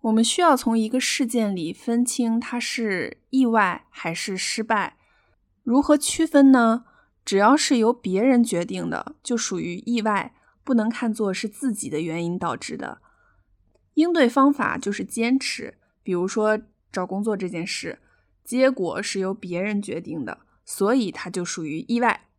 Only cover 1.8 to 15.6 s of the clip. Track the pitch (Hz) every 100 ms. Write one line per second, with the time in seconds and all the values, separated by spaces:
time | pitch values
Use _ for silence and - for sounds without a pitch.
1.8 | - 233 240 - 233 226 - 240 - -
2.8 | 226 185 131 - _ 262 247 226 190 175
3.8 | _ - 170 165 - 185 - - 220 214
4.8 | 185 _ _ _ _ _ _ _ - 247
5.8 | 285 294 - - 320 285 277 254 226 233
6.8 | - _ _ _ - 196 208 294 - 247
7.8 | 220 240 190 185 247 247 233 170 175 185
8.8 | 170 160 - - - 233 - 185 160 175
9.8 | - 240 214 202 - _ _ _ - 247
10.8 | 214 233 233 220 208 185 214 - 269 202
11.8 | - 156 165 165 170 175 175 117 - 73
12.8 | - - _ _ _ _ _ _ _ _
13.8 | _ - 330 339 247 254 269 285 226 -
14.8 | 196 208 - - 226 269 - -